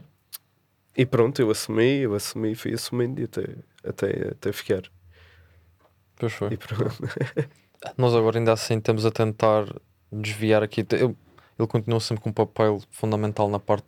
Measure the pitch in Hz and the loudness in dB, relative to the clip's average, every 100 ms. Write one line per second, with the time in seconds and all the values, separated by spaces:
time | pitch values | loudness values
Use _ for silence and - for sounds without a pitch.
0 | - _ _ - _ _ _ _ _ - | -20 _ _ -20 _ _ _ _ _ 0
1 | 127 123 117 135 113 107 - 110 123 139 | 2 4 2 4 2 0 0 2 4 4
2 | 127 101 - - 110 113 113 117 - 120 | 0 -2 -4 -4 -4 -4 -4 -6 -4 -4
3 | 120 131 117 - - - - _ - - | -2 -4 -6 -6 -8 -10 -18 _ -10 -4
4 | 98 87 90 - 101 - - 95 - _ | -2 -2 -4 -6 -6 -6 -2 -2 -4 _
5 | _ - - _ _ _ _ _ _ _ | _ -20 -20 _ _ _ _ _ _ _
6 | _ - 113 - 104 104 - 107 - - | _ -6 -6 -4 -6 -6 -6 -4 -4 -4
7 | 123 - 127 - 143 _ _ _ - - | -8 -6 -6 -4 -8 _ _ _ -12 0
8 | 123 117 110 113 113 110 - 113 110 110 | 2 4 2 2 2 2 2 -2 0 2
9 | 110 - 113 104 110 107 101 - _ _ | 2 0 -2 2 2 2 0 -8 _ _
10 | _ 107 107 104 107 107 107 - 101 113 | _ -8 -8 -2 2 4 2 -2 0 2
11 | 123 110 _ _ _ - 117 117 107 117 | 2 0 _ _ _ -4 -2 -2 0 -2
12 | - 110 113 - 107 - 110 101 - - | -2 -4 -4 0 0 2 2 2 -4 -6
13 | 110 107 107 107 104 101 - 101 | -2 0 0 0 0 0 0 -2